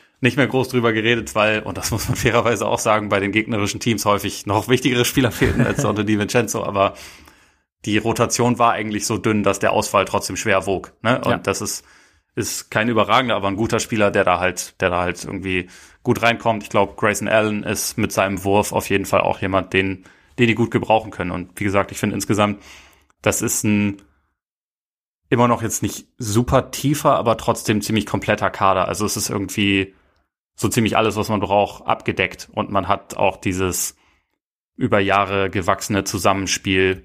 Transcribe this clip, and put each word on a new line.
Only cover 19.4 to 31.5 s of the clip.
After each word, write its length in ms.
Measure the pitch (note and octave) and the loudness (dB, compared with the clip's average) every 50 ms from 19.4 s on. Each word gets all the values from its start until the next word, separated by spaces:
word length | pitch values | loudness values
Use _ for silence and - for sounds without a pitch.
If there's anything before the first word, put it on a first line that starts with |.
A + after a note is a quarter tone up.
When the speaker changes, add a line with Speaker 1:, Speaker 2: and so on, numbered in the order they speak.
Speaker 1:
jemand, 320 | - F#2+ F#2+ F#2+ F2 - - | -4 -2 -2 -2 -2 0 0
den, 300 | F#2+ F#2+ F#2+ F#2+ F#2+ - - - _ _ _ - - | 0 0 0 -4 -6 -10 -20 -20 _ _ _ -2 0
den 80 | A#2+ A2+ | 2 2
die 60 | A2 | 2
gut 160 | A2+ A#2 A2+ | 2 0 0
gebrauchen 400 | - A#2 - - A2 A2 - G#2 | 0 -2 0 2 2 2 0 -2
können. 200 | - - F2+ F2 | -8 -8 -6 -6
Und 300 | E2+ F2+ F2+ - - - | -6 -8 -8 -10 -8 -6
wie 40 | G2+ | -4
gesagt, 280 | G2+ F#2+ G2+ F#2 - | 0 0 0 0 -2
ich 60 | G#2 - | -4 -4
finde 160 | - G#2+ G#2 | -4 -2 -2
insgesamt, 480 | - - - G#2+ G2+ G#2 G#2 G2+ - - - - - - - _ _ _ _ _ _ | -2 -2 -2 0 2 2 0 0 -4 -10 -20 -20 -20 -20 -20 _ _ _ _ _ _
das 180 | - G#2+ G2+ - | -2 -2 0 0
ist 220 | A2 A2+ - - - | -2 -2 -4 -2 0
ein 380 | G#2+ G#2 G#2 G#2 G#2 G2+ - - _ _ _ _ _ _ _ _ _ _ _ _ _ _ _ _ _ _ _ _ _ _ _ _ - | 2 2 2 2 0 -4 -6 -14 _ _ _ _ _ _ _ _ _ _ _ _ _ _ _ _ _ _ _ _ _ _ _ _ 0
immer 200 | C3 A#2 A#2+ A#2+ | 2 4 4 4
noch 140 | A#2 G#2 | 4 2
jetzt 200 | A2 G#2+ - - | 0 -4 -4 -2
nicht 240 | - G2+ - - - _ _ - | -4 -4 -4 -6 -14 _ _ -10
super 520 | B2+ G#2+ G2+ A2+ B2 - C#3 C3 B2 - | -4 0 2 2 2 4 2 2 2 0
tiefer, 460 | - - - C#3 D3+ C#3+ - D3+ C3 | -6 -4 -2 0 0 2 4 2 4
aber 200 | F2+ - A2+ A2 | 4 4 0 0
trotzdem 460 | - - - A2 - - - A2 G#2 | 0 0 -2 -2 -2 0 0 0 0
ziemlich 240 | G2+ - A2 G#2+ G2+ | 0 0 -2 -2 -2
kompletter 440 | - - G2 - - G#2+ G#2 G#2 F#2 | -2 -4 -4 0 0 0 0 0 -2
Kader. 380 | - - G#2 G2 F#2+ F#2 F2+ - | 0 2 2 2 4 2 0 0
Also 160 | F2+ F#2 G#2+ | -2 -2 -2
es 120 | G2+ - | -2 -2
ist 120 | G#2+ - - | -4 -4 -4
irgendwie 640 | - G#2 G2+ G2 - - G#2 G2+ G2 G2 F#2 - - _ _ _ _ _ _ _ _ _ _ _ _ | -4 -4 -4 -4 -2 0 2 2 2 2 0 -2 -6 _ _ _ _ _ _ _ _ _ _ _ _
so 140 | - - G#2 | -4 -2 0
ziemlich 280 | - B2 A2+ G2+ G#2+ | 2 2 2 2 4
alles, 200 | G#2+ A2 A2 G2 | 2 2 2 0
was 120 | G#2+ G2+ - | -2 -2 -2
man 120 | A2 G2+ | -2 -2
braucht, 460 | G2+ F2 | 0 2